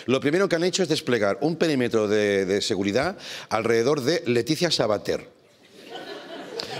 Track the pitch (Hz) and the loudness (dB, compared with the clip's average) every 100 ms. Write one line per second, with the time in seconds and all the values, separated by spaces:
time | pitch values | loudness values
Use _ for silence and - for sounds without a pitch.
0 | - 127 143 175 196 165 180 175 170 151 | -2 0 2 2 2 2 0 0 0 -2
1 | - 117 101 101 156 165 170 139 120 110 | 0 2 2 0 -2 0 0 2 2 2
2 | 104 107 104 98 92 98 - 98 101 104 | 2 2 4 2 2 0 0 0 0 0
3 | 160 196 - - - 110 113 117 117 151 | 0 -4 -12 -14 -4 -2 2 4 4 2
4 | 123 175 113 120 117 156 170 151 117 104 | 0 0 2 0 2 0 0 0 0 0
5 | - 82 - - _ _ - - - - | -2 -6 -6 -20 _ _ -20 -20 -18 -16
6 | - - - - - - - | -14 -16 -14 -16 -14 -10 -8